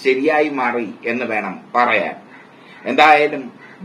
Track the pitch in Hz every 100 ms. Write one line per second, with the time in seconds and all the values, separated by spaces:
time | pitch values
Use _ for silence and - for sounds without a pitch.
0 | 131 131 143 151 151 139 120 120 104 78
1 | 117 120 117 107 98 85 - 120 120 110
2 | 80 - - - - - - - - 131
3 | 151 147 147 147 123 - - -